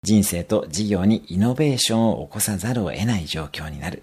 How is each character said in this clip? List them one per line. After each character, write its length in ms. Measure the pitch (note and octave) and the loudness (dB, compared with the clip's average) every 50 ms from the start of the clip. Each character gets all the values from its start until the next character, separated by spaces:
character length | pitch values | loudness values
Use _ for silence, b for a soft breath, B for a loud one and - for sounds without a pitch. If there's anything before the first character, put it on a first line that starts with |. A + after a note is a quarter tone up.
人 220 | - F#2+ G#2+ G#2 G2 | 2 4 4 4 4
生 180 | - F2 E2+ | 4 0 -4
と 240 | E2+ - G#2+ G#2 - D#2+ | -2 0 0 0 0 -2
事 200 | D#2 F#2+ G#2+ G#2 | -4 -4 -2 0
業 160 | G2+ F2+ F#2 | 0 2 4
に 200 | G2+ A2+ G#2 - - | 4 2 2 -2 -4
イ 100 | E2+ F#2 | 0 2
ノ 160 | G#2 A#2+ B2 | 2 2 2
ベ 200 | C3 D#3 D3+ C3+ | 2 2 2 2
ー 40 | A#2 | 0
シ 140 | - - | 0 0
ョ 60 | A2+ A2+ | 2 2
ン 220 | A2+ A2+ F2 - | 4 2 2 0
を 60 | D2 | -6
起 60 | - | -10
こ 80 | - G#2+ | -6 -4
さ 160 | - - G#2 F2+ | -4 -2 -2 -4
ざ 160 | F2 A2+ B2+ | -2 -2 -2
る 100 | A#2+ G2+ | -2 -2
を 60 | E2 | -2
得 140 | A#1 - G2+ | -2 -2 -2
な 160 | A#2 A#2 G2 | 0 0 -2
い 60 | D#2+ | -2
状 180 | D2 - D#2 D#2 | -4 -6 -6 -6
況 240 | D2 - - D#2 D#2 | -8 -10 -10 -10 -10
に 100 | D2 C#2+ | -10 -8
な 100 | C#2+ E2+ | -8 -8
る 140 | - - | -10 -10